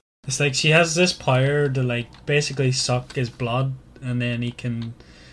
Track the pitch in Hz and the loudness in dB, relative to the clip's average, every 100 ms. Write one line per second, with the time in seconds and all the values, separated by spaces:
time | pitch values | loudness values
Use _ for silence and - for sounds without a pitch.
0 | _ _ - - 143 131 151 156 170 160 | _ _ -8 -2 0 2 4 4 4 2
1 | 180 - - 127 135 147 147 131 127 120 | 2 0 0 2 2 2 2 0 0 -2
2 | 120 - - 147 147 139 131 127 - 123 | -6 -10 0 0 0 0 0 0 0 -2
3 | 127 135 117 - 120 123 135 131 - - | -2 -4 -4 -4 -4 -2 -2 -4 -12 -12
4 | 127 123 123 120 120 120 123 117 117 117 | -6 -2 -2 -2 -4 -6 -6 -6 -8 -12
5 | - - - | -20 -20 -20